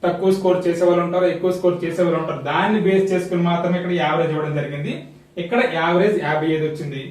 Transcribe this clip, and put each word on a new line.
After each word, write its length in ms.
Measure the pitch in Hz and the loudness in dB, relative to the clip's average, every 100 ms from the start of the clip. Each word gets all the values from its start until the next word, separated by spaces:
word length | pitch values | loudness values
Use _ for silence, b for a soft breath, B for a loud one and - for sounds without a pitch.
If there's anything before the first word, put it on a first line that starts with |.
| 180 | -2
తక్కువ 260 | 175 190 190 | 0 2 2
స్కోర్ 220 | 185 180 175 | 2 2 0
చేసే 180 | 170 180 | 2 4
వాళ్ళు 160 | 175 | 4
ఉంటారు, 220 | 175 180 180 | 2 0 0
ఎక్కువ 180 | 165 185 180 | 0 -2 0
స్కోర్ 200 | 180 175 | 0 0
చేసే 180 | 165 160 170 | -4 0 0
వాళ్ళు 120 | 160 | 0
ఉంటారు. 200 | 160 147 139 | -2 -6 -4
దాన్ని 300 | 156 202 214 180 | 0 2 2 2
బేస్ 200 | 190 190 | 2 2
చేసుకుని 320 | 180 - 175 175 | 0 -2 0 2
మాత్రమే 240 | 170 175 180 | 0 0 -2
ఇక్కడ 140 | 175 175 151 | -2 -2 0
యావరేజ్ 260 | 170 160 | 0 0
ఇవ్వడం 220 | 151 151 147 | -2 -2 -4
జరిగింది. 340 | 139 143 170 - - B B - | -4 -6 -6 -8 -10 B B -10
ఇక్కడ 160 | 175 240 254 165 | -2 0 0 0
యావరేజ్ 400 | 165 175 208 180 147 | 2 4 4 2 0
యాభై 240 | 151 156 156 | 0 0 0
ఐదు 100 | 151 | -2
వచ్చింది 340 | 147 147 139 135 | -4 -8 -8 -10